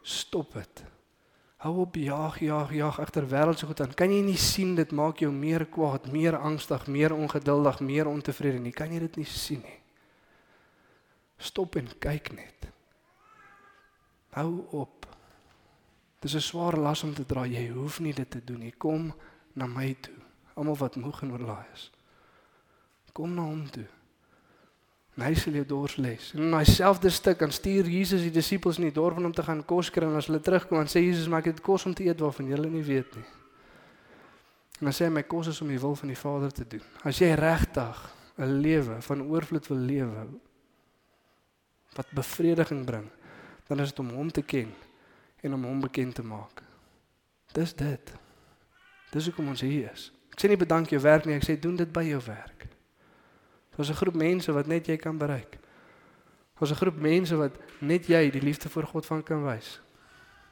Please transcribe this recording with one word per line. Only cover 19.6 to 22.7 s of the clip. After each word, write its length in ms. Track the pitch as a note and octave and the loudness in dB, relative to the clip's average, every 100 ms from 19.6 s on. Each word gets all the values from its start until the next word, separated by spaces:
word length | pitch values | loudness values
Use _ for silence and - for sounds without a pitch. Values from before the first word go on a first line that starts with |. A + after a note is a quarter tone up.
| B2+ | -6
my 280 | B2 C3+ C3 | -4 -4 -4
toe, 160 | - - - _ _ - | -12 -20 -20 _ _ -6
almal 200 | D3+ D3 | -4 -2
wat 200 | C3 - | -2 -4
moeg 260 | B2+ - | -10 -8
en 100 | C#3 | -8
oorlaai 340 | B2 A#2+ G#2 - | -8 -8 -10 -14
is. 160 | - - _ _ _ _ _ _ _ _ | -20 -20 _ _ _ _ _ _ _ _